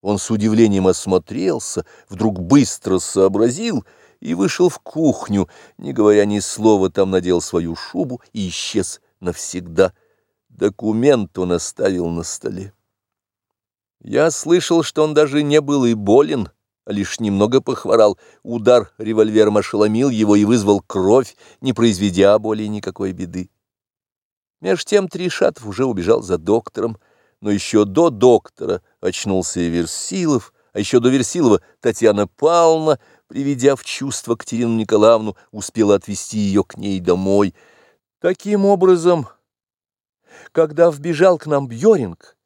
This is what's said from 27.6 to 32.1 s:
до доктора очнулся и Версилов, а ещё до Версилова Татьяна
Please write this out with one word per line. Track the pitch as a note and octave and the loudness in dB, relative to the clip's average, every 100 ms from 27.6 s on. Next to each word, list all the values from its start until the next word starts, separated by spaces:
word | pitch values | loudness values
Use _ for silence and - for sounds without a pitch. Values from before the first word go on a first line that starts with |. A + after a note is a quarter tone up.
| - G#2+ G#2 | 0 0 2
до | F#2+ E3+ | 2 0
доктора | A2 B2 A#2 - _ - F#2+ _ _ | 4 6 6 2 _ -6 -6 _ _
очнулся | F#2+ F#2 G#2 F#2+ F2+ - | -8 -6 -4 -4 -4 -4
и | F2 | -2
Версилов, | E2+ E2 - - F#3+ E3+ C3 - _ _ | -2 -4 -6 -8 -4 0 -2 -4 _ _
а | - | -8
ещё | G#2+ B2+ | 0 2
до | A#2+ | 2
Версилова | C3 A#2+ F3 C#3+ G2+ _ _ | 0 -2 0 2 2 _ _
Татьяна | B2 A2 A2+ | -6 0 0